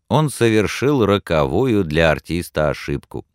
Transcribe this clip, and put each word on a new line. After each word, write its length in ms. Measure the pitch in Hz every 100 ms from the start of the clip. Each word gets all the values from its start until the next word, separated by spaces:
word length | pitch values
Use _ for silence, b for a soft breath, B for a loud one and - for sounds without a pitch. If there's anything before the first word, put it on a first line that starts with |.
| _
он 220 | 123 151
совершил 760 | - 117 107 98 - 127 143 101
роковую 800 | 101 - 80 69 80 131 104
для 280 | 87 76 82
артиста 580 | 73 - 82 - - 76
ошибку. 560 | 69 - 71 - - -